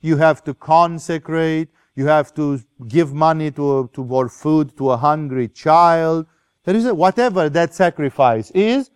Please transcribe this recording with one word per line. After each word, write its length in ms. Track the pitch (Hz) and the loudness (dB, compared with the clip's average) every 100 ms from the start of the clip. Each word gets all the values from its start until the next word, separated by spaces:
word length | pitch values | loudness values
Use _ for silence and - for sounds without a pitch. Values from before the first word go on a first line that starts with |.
You 160 | 156 151 | 0 2
have 260 | 160 147 | 2 2
to 100 | - | -6
consecrate, 1160 | 135 - 160 170 165 - 165 - 160 160 160 160 _ _ | -12 0 2 2 -2 -8 -8 -6 -4 -2 -2 -6 _ _
you 120 | - 139 | -6 0
have 280 | 151 143 | 2 0
to 260 | - 147 139 110 _ 120 | -4 -4 -4 -10 _ -4
give 260 | 139 160 | -2 0
money 380 | 143 160 160 156 | 0 0 0 -4
to, 360 | 139 143 139 123 | -4 -2 -2 -4
to, 100 | - | -8
or 260 | 127 131 123 | -4 -2 -2
food 480 | - 147 156 147 _ | -4 -2 0 -2 _
to 140 | 135 | -2
a 60 | 120 | 0
hungry 520 | 147 151 151 131 117 | 0 0 -4 -6 -6
child. 800 | - 156 160 170 165 160 165 160 _ _ _ | -4 2 4 4 4 0 -2 -6 _ _ _
There 100 | - | -4
is 120 | 208 240 | -2 0
a, 80 | |
whatever 540 | 180 185 190 240 190 156 | 0 0 2 0 0 0
that 260 | 170 170 | 0 -2
sacrifice 760 | - 180 - 143 - 131 113 110 | 0 -2 0 -6 2 2 2 -2
is 400 | 185 208 262 262 | -2 0 0 -4